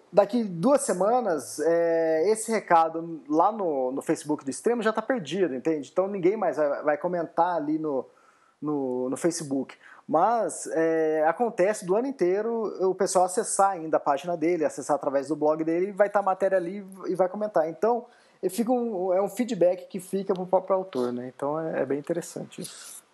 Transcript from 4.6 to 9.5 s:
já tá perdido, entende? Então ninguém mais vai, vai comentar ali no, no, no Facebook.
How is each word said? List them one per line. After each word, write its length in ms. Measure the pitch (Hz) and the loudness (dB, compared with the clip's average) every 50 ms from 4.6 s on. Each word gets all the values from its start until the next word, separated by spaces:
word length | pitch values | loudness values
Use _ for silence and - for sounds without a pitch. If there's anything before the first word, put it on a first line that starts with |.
| - 214 240 240 202 | 0 0 0 2 0
já 100 | 220 220 | 0 0
tá 80 | 226 | -2
perdido, 540 | 220 - 262 247 160 135 156 202 185 151 135 | -2 -2 -2 -2 -2 -4 -2 0 0 0 0
entende? 360 | 127 - 160 160 151 135 - - | -2 -2 -2 -2 -2 -4 -6 -2
Então 160 | - 185 190 | -2 -2 0
ninguém 280 | 202 196 160 180 208 | -2 0 2 2 2
mais 200 | 226 202 170 139 | 2 0 -2 0
vai, 260 | 143 151 143 - - - | 0 0 0 0 0 0
vai 160 | 147 151 - | 0 0 0
comentar 560 | - 180 180 175 165 - - - 170 180 175 | 0 -4 -2 -2 -4 -4 0 0 2 2 2
ali 240 | 165 147 147 156 156 | -2 -2 -2 -2 -2
no, 260 | 156 151 139 131 117 - _ _ _ _ _ _ _ _ _ - | -2 -2 -2 -4 -4 -6 _ _ _ _ _ _ _ _ _ -10
no, 500 | - 151 151 143 135 131 123 127 127 127 | -6 -4 -2 -2 -2 -2 -2 -2 -2 -4
no 60 | 139 | -4
Facebook. 600 | - - 170 165 - 165 139 | 0 0 0 0 -2 -6 -4